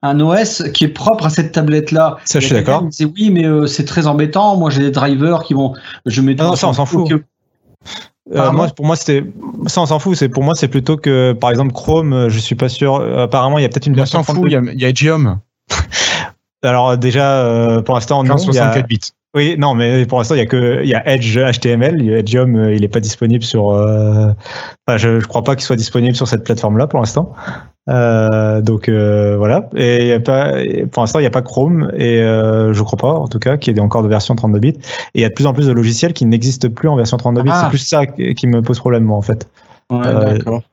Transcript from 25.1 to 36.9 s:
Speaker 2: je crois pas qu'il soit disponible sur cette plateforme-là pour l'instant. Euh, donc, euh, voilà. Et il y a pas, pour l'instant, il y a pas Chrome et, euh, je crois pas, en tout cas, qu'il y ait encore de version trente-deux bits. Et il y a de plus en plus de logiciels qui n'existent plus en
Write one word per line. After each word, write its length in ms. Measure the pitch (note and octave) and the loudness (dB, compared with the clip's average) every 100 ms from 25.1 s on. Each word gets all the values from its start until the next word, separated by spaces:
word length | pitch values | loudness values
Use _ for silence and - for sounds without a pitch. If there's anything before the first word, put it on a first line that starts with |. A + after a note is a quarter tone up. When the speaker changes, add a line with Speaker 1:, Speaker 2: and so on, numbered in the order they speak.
| A2+ | 2
Speaker 2:
je 80 | A2 | 0
crois 160 | - | -4
pas 120 | B2+ C3+ | -2 -2
qu'il 80 | - | -2
soit 100 | B2 | -2
disponible 400 | A2 B2 A#2+ B2 | -2 0 0 0
sur 100 | B2+ | 0
cette 200 | A2+ - | -2 -2
plateforme-là 420 | A#2 A2 G#2+ C#3+ | -2 0 0 0
pour 140 | C#3+ | 0
l'instant. 320 | A2 - F3+ - - - - _ - | -2 -2 -4 -8 -14 -14 -16 _ -4
Euh, 720 | B2+ A#2+ A2+ A2 A2 A2 G#2+ | 0 2 2 2 2 0 0
donc, 260 | A2 A2 - | 0 0 0
euh, 480 | G#2+ G#2 G#2 G#2 G2+ | 0 2 2 2 2
voilà. 320 | G#2 C#3+ A3 - | 2 0 -2 -2
Et 280 | B2+ A#2+ | 0 2
il 40 | A#2+ | 2
y 60 | |
a 80 | A#2 | 2
pas, 320 | A#2 C3+ C#3+ C3+ - - B2 | 2 0 0 -2 -2 -4 -4
pour 140 | - | -2
l'instant, 160 | A2+ D#3+ | -2 0
il 40 | |
y 40 | C#3 | 0
a 40 | |
pas 100 | C3 | 0
Chrome 500 | B2+ - C#3 F3 D3+ - | -2 -2 0 0 0 -2
et, 240 | B2 A#2 | 0 2
euh, 500 | A2+ A2 A2 A2 A2 | 2 2 2 2 2
je 80 | G#2+ | 2
crois 160 | G#2+ - | 0 0
pas, 160 | B2 | 0
en 140 | D#3+ B2 | 0 -2
tout 120 | A2+ | -4
cas, 180 | A#2 C#3+ | -2 0
qu'il 180 | C3 G#2 | 0 0
y 20 | |
ait 40 | |
encore 220 | G#2 A#2 | 2 2
de 40 | A2 | 2
version 280 | G#2+ - A#2+ | 0 0 0
trente-deux 220 | A2 G#2 | 2 2
bits. 100 | A#2+ - - - - | 2 0 -8 -12 -8
Et 60 | - | -2
il 20 | |
y 40 | A2+ | -2
a 40 | |
de 40 | |
plus 120 | - C#3 | 0 0
en 60 | |
plus 140 | B2+ C#3+ | 2 2
de 60 | |
logiciels 400 | A#2+ A#2 A2+ E3+ | 2 2 0 -2
qui 120 | E3+ A#2 | 0 2
n'existent 440 | A#2 B2 C3 B2 | 2 0 -2 -4
plus 180 | A#2 | -2
en 80 | D#3+ | 0